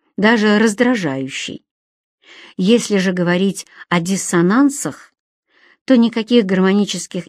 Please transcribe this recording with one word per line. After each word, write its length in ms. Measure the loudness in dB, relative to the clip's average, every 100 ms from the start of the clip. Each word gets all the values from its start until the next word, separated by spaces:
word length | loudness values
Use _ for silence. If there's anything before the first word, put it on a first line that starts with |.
| _ -2
даже 420 | 2 2 2 2
раздражающей. 1080 | 2 2 0 0 -4 -6 -8 -10 -10 -12 -18 _ _ _ _ _ _ -20 -18 -6
Если 420 | 0 0 0 -2
же 140 | -2
говорить 540 | -2 -2 0 -2 -4 -12 -20 -6
о 120 | -4
диссонансах, 1120 | -2 -4 -2 0 2 2 2 0 -8 -12 -18 _ _ _ _ _ _ _
то 120 | 2 4
никаких 480 | 4 0 2 2
гармонических 840 | 4 2 2 2 0 -4 -8 -10